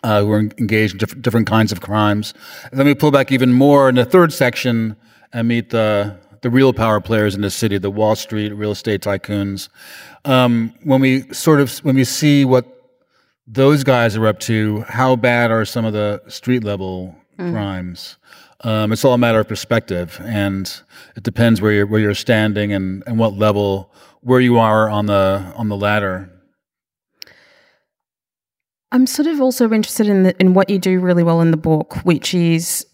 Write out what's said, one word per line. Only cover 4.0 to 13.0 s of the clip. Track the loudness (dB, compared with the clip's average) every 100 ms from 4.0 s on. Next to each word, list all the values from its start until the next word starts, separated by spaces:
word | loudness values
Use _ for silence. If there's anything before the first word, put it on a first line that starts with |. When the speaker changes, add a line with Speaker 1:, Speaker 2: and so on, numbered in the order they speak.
| 4
Speaker 1:
third | 4 4
section | 2 -2 0 -4 -2 -4 -8 _ _ _
and | -4 -2
meet | -2 -2
the, | -2 0 0 -4 -10 _ -8
the | 0
real | 4 4
power | 2 0 0
players | 0 0 0 -2
in |
the | -6
city, | -2 -2 -2
the | -4
Wall | -2 0 -2
Street | -4 -6 -6
real | -6 -6
estate | -6 -4 -4
tycoons. | -4 -6 -4 -6 -4 -8 -14 _ -20 -20 -20 -12 0
Um, | 2 4 2 -2 -6
when | 0 2
we | 2 0 -4
sort | -2 2 4
of, | 2 -2
when | 0 0
we | 0
see | 0 2 4 4
what | 2 0 -20 _ _